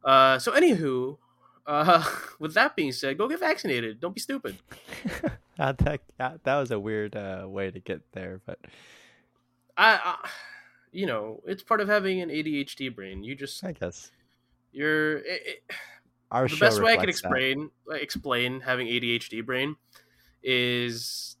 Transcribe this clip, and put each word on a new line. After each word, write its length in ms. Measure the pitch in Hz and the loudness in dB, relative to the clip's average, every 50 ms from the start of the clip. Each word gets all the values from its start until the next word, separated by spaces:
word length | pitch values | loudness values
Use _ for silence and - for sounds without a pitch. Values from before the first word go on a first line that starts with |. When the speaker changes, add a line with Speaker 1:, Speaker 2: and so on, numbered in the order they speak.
| - | 6
Speaker 1:
Uh, 340 | 139 135 135 135 135 131 127 | 8 8 10 10 8 6 4
so 140 | - 233 - | 2 2 4
anywho, 640 | 285 349 349 240 170 160 139 127 127 127 131 147 - _ _ _ _ _ _ _ _ _ | 6 6 6 6 4 2 0 0 0 -2 -4 -6 -10 _ _ _ _ _ _ _ _ _
uh, 380 | - 147 147 151 175 175 165 160 - - - - | -2 0 2 6 8 6 6 6 2 -6 -6 -10
<laughs> 160 | - - _ | -14 -14 _
with 160 | 151 156 156 | -8 -2 2
that 200 | 202 254 294 - | 2 2 2 2
being 160 | - 160 139 123 | 0 -2 -2 -2
said, 260 | - - 135 139 156 | -2 -4 -4 -2 0
go 100 | 208 262 | -2 -2
get 120 | 311 339 | -2 -2
vaccinated. 600 | 370 311 311 - - 202 135 120 117 113 110 117 | 0 -2 -2 0 0 -2 0 0 -2 -4 -6 -6
Don't 140 | 147 175 202 | -8 -8 -8
be 60 | - | -8
stupid. 360 | - - 269 269 - 107 95 - _ _ - - - - - - - | -8 -8 -8 -6 -6 -10 -10 -10 _ _ -20 -20 -18 -16 -16 -8 -8
Speaker 2:
<laughs> 340 | 202 - - - - - - _ _ _ - | -8 -6 -4 -4 -6 -6 -6 _ _ _ -2
Uh, 140 | 151 135 139 | -2 -2 2
that, 280 | - - 147 151 - _ _ _ | 2 2 0 0 -4 _ _ _
that, 260 | _ 127 127 160 165 _ | _ -6 -6 -6 -4 _
that 120 | 131 135 | 0 2
was 140 | 147 139 120 | 2 0 0
a 100 | 123 104 | -2 -4
weird, 340 | 101 110 110 107 107 104 - | -2 -2 -4 -4 -4 -4 -6
uh, 300 | 107 101 98 95 92 92 | -8 -8 -8 -8 -8 -10
way 240 | 98 95 98 98 95 | -10 -6 -6 -6 -6
to 100 | 92 98 | -6 -10
get 200 | 90 - 95 78 _ _ _ | -8 -8 -8 -8 _ _ _
there, 280 | - 95 98 92 95 _ | -12 -12 -10 -12 -14 _
but 120 | - - - - - - - - - - - - - _ _ _ _ _ _ _ _ _ _ _ _ _ | -14 -16 -16 -16 -20 -20 -20 -20 -20 -20 -20 -20 -20 _ _ _ _ _ _ _ _ _ _ _ _ _
Speaker 1:
I, 240 | - 196 220 220 170 117 | 6 6 6 6 6 2
I, 260 | 180 170 - - - - - - - - - - - _ _ _ _ | -2 -4 -4 -8 -12 -12 -14 -16 -18 -18 -20 -20 -20 _ _ _ _
you 140 | - 180 196 | -8 -6 -4
know, 380 | 170 120 107 104 110 110 - - | -2 -2 -2 -4 -6 -10 -12 -8
it's 160 | - 196 190 - | -8 -8 -8 0
part 200 | - 226 214 208 | 0 0 2 2
of 60 | 196 | 2
having 340 | 208 208 190 190 190 185 180 | 2 2 2 2 -2 -2 -2
an 80 | 165 | -4
A 120 | 151 156 156 | -4 -4 -2
D 160 | 156 151 143 | -2 -2 -4
H 180 | 139 135 - | -4 -6 -8
D 120 | - 135 131 | -8 -8 -8
brain. 340 | 113 104 95 95 95 95 101 | -8 -10 -12 -12 -10 -10 -10
You 120 | 117 139 | -10 -10
just 280 | 139 139 143 - - - | -10 -10 -12 -10 -10 -10
Speaker 2:
I 100 | 190 165 | -10 -8
guess. 380 | - 98 90 85 - - - _ _ _ _ _ _ _ _ _ _ _ _ _ | -6 -8 -8 -8 -10 -20 -20 _ _ _ _ _ _ _ _ _ _ _ _ _
Speaker 1:
you're, 460 | 131 147 151 156 156 156 156 156 143 | -4 0 0 2 2 2 0 -2 -4
it, 80 | - - 180 - - | -6 -8 -8 -8 -8
it, 180 | - 139 - _ _ - - - - - - _ _ _ _ _ _ | -10 -14 -14 _ _ -14 -14 -14 -18 -20 -20 _ _ _ _ _ _
Speaker 2:
Our 140 | - 120 131 | -2 0 0
Speaker 1:
the 120 | 127 156 | 0 2
Speaker 2:
show 80 | 156 202 | 4 6
Speaker 1:
best 180 | 214 226 202 220 | 6 6 6 6
way 100 | 226 226 | 6 6
I 40 | |
can 40 | - - 180 | 6 4 0
Speaker 2:
reflects 120 | 170 - | -2 -2
that. 80 | - 180 | -2 0
Speaker 1:
explain, 420 | 139 127 131 131 135 143 151 147 _ _ _ | 0 2 2 0 0 -2 -4 -10 _ _ _
like, 160 | - 156 143 143 | -10 -8 -8 -6
explain 580 | - - - - 143 127 120 123 123 127 131 127 | -6 -8 -8 -2 -2 0 0 0 0 -2 -4 -2
having 260 | 131 127 123 127 113 | -2 -2 -2 0 -2
A 120 | 120 123 | -2 -2
D 100 | 123 120 | 0 0
H 180 | 117 117 - - | -2 -2 -4 -6
D 140 | - 113 113 | -8 -8 -6
brain 340 | 117 127 127 135 143 151 _ _ _ _ - _ _ _ _ _ _ _ _ - | -4 -2 -2 -2 -4 -6 _ _ _ _ -20 _ _ _ _ _ _ _ _ -2
is 960 | 131 131 123 123 123 123 123 123 120 117 117 117 - - - - - - _ | 0 2 2 2 2 0 0 -2 -2 -4 -6 -8 -8 -10 -10 -10 -12 -16 _